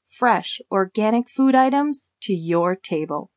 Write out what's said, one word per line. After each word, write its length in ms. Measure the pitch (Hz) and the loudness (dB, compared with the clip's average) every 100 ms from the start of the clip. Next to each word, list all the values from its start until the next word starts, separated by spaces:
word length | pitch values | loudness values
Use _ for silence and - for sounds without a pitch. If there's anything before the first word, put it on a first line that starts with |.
| _ | _
fresh 520 | - 247 180 - - - | -2 2 2 -2 -12 -4
organic 580 | 196 185 214 214 233 247 | -2 -2 0 0 0 -2
food 240 | - 269 | 0 2
items 580 | 262 262 277 294 277 - - | 4 4 2 -2 -4 -12 -12
to 100 | - | -6
your 420 | 175 165 170 175 190 | -4 0 0 0 -2
table. 560 | - 156 156 151 185 | -4 -6 -4 -6 -10